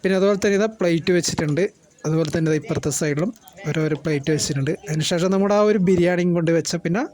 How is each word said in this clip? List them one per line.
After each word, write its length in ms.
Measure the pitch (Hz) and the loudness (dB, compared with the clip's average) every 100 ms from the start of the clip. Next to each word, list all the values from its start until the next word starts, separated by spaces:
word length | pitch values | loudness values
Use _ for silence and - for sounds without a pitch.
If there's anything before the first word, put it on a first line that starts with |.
പിന്നെ 120 | 185 190 | 0 2
അതുപോലെ 200 | 196 202 | 2 2
തന്നെ 120 | 208 202 | 0 2
ഇതാ 100 | 220 220 | 0 -2
പ്ലേറ്റ് 340 | 175 165 147 175 | 0 0 2 0
വെച്ചിട്ടുണ്ട്. 460 | 165 170 156 147 202 _ _ _ 151 | 0 -4 -2 -2 -2 _ _ _ -2
അതുപോലെ 240 | 160 156 | 0 0
തന്നെ 140 | 170 160 | 0 0
ഇതാ 60 | 151 | 0
ഇപ്പുറത്തെ 320 | 151 156 156 139 | -2 -4 -4 -4
സൈഡിലും 300 | 156 143 190 - - - 156 | -2 -2 -4 -6 -20 -12 -6
ഓരോരോ 280 | 156 156 151 | -2 -2 -2
പ്ലേറ്റ് 260 | 165 147 143 151 | -2 -4 -2 -2
വെച്ചിട്ടുണ്ട്. 360 | - 139 135 180 - | -2 -2 -2 -4 -6
അതിന് 200 | 156 151 | -4 -2
ശേഷം 220 | 175 185 | 0 2
നമ്മുടെ 220 | 190 202 208 | 2 2 4
ആ 20 | 208 | 4
ഒരു 100 | 214 180 | 2 2
ബിരിയാണിയും 440 | 180 175 175 180 175 | 4 4 2 2 2
കൊണ്ട് 140 | 165 165 | 2 0
വെച്ച 180 | 156 170 | 0 -4
പിന്നെ 180 | 170 185 302 | -2 -2 -4